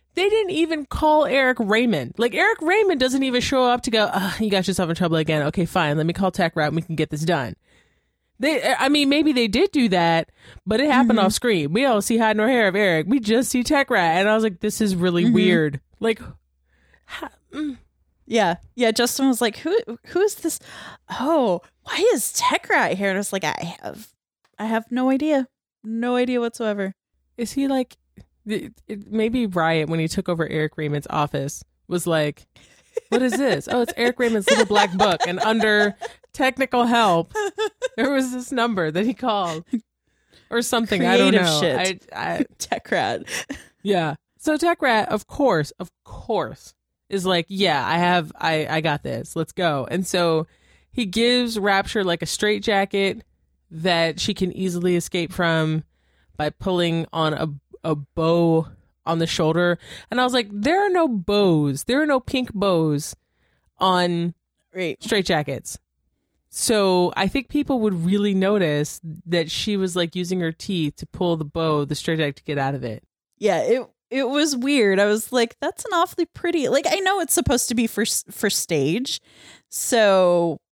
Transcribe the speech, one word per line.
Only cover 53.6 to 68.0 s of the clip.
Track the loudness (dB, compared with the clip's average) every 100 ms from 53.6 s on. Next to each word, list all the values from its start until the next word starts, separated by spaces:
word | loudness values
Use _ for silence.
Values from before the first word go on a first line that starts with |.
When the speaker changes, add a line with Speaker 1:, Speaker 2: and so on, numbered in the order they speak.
| _
Speaker 1:
that | -6 0 2 0 -2
she | -4
can | -2 -4
easily | -4 -4 -2 0 0
escape | -2 -4 -4
from | -2 0 2 0 -2 -6 _ _ _ _ -6
by | -6
pulling | -4 -2 0 0 -2 -4
on | -2 -2
a, | -2 -4 -8 _ -10
a | -4
bow | -4 -6 -2 0 2 4 2 0 -8 _ _
on | -4 -2
the | -2
shoulder. | 0 0 2 2 0 -6 -18 -6
And | -2
I |
was | 0
like, | 0 -2
"There | -2 0 2 2
are |
no | 2 2
bows. | 0 0 2 4 4 2 -2
There | -2 0
are | 2
no | 0
pink | 0 -4 -4
bows | -2 0 2 2 -2 -4 -14 _ _ _ _ _ -2
on | 2 2 2 0 -4 -6 _ _ _
Speaker 2:
Right. | -8 -6 -6
Speaker 1:
straitjackets." | -2 -2 0 0 -2 -8 -10 -16 _ _ _ _ _ _ _
So | -6 0 2 4 4 2 0
I | -2
think | -2 -2
people | -4 0 0
would | 0 0